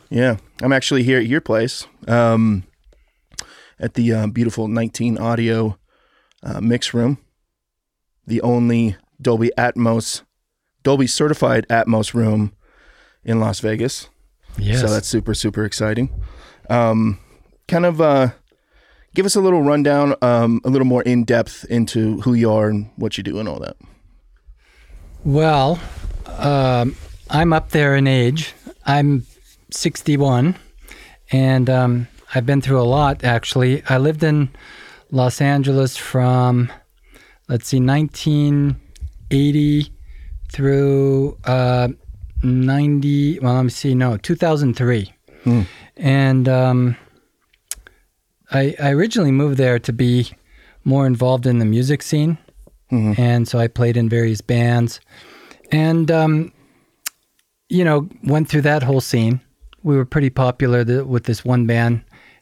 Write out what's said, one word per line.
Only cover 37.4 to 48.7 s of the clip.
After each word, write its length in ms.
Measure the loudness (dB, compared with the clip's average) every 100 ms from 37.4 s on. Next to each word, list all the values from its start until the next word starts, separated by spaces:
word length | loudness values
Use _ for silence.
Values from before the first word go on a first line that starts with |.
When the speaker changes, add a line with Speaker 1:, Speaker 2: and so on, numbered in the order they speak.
| -6
Speaker 2:
let's 200 | -6 -2
see, 120 | 0
nineteen 960 | 2 2 -2 -4 -2 0 2 2 0 -2 -10 -16 -16 -14 -4
eighty 640 | 0 2 2 2 0 -2 -10 -20 -20 -16 -14 -12
through, 880 | -2 0 2 2 2 2 0 -2 -4
uh, 440 | -2 0 2 0 -2 -4 -16 -18 -10 -4
ninety, 960 | -2 0 0 0 0 0 0 0 0 -2
well, 140 | 0
let 80 | 0
me 80 | 0
see, 240 | -2 -2
no, 220 | 0 0 -2
two 180 | -4
thousand 400 | -2 0 0 0
three. 380 | 0 0 0 -4 -12 _ -6
Speaker 1:
Hmm. 180 | 0 0 0 -8 -20 -4
Speaker 2:
And, 520 | 0 2 4 2 2
um, 480 | 2 2 2 0 -2 -10 _ _ _ _ _ _ -18 -18 _ _ _ _ _ _
I, 240 | -2 0